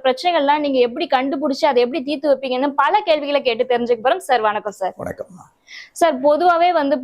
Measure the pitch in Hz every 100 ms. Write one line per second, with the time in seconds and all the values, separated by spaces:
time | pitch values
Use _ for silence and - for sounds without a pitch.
0 | 262 254 349 339 277 294 294 262 240 240
1 | 339 254 269 277 285 269 302 247 240 302
2 | 262 294 294 262 269 254 285 285 285 415
3 | 403 302 285 285 254 226 247 240 240 240
4 | 226 359 - 247 214 208 208 196 185 -
5 | - - - 180 - _ _ - - -
6 | 339 254 285 294 349 339 349 339 285 294